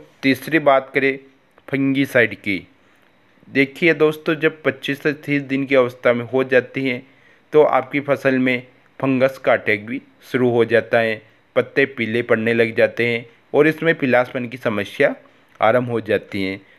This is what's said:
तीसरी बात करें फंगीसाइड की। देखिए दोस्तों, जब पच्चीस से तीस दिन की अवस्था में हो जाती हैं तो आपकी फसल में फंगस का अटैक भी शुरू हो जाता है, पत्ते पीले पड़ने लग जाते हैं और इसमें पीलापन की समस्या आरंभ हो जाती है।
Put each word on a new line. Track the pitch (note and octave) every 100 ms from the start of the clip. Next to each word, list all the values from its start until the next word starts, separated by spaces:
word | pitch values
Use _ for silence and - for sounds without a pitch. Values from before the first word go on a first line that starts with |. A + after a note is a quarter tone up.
| - _
तीसरी | C3+ C3 - D#3+
बात | C#3+ C3+ C3
करें | C#3 C3+ C3+ - _ _ _ -
फंगीसाइड | C#3 C3+ C3+ C3+ B2+ A2
की। | G2 G#2+ F2+ - _ _ _ _ _ _ _ -
देखिए | C3 C#3 - E3+
दोस्तों, | D3+ D#3 D3+ -
जब | D#3 D#3 D#3
पच्चीस | C#3 C3 - C#3
से | D#3
तीस | C#3+ C#3+ C#3+
दिन | C3+ C3+ C3
की |
अवस्था | C3+ B2 B2 B2
में | A#2+
हो | A#2 B2+
जाती | C3 B2+ B2 C3+ C3+
हैं | B2 - _ _ _ _
तो | D3+
आपकी | - C3 B2 C#3+
फसल | C3+ C3 C3+ C3
में | B2+ B2 B2 _ _ -
फंगस | C3+ B2+ C3 -
का | C3
अटैक | A#2 A2 G#2+ G#2+
भी | C3+ - _ -
शुरू | B2+ B2
हो | A#2+
जाता | A2+ A2+ A2 A#2
है, | A2+ G#2+ - _ _ B2+
पत्ते | A#2+ D3 C3+
पीले | A#2+ A2 A#2
पड़ने | A#2 A2+ A2+
लग | A#2 A2+ A2
जाते | A2 - A#2+
हैं | A#2 - _ _
और | C3+ D#3
इसमें | D#3 E3
पीलापन | D#3+ B2+ B2 B2 C3 A#2+
की | A#2
समस्या | B2 G#2 G2+ - C#3 C4 _ _ _ _
आरंभ | G#2+ B2 B2
हो | A2+
जाती | G#2+ G2 - G2+
है। | F#2+ G2 -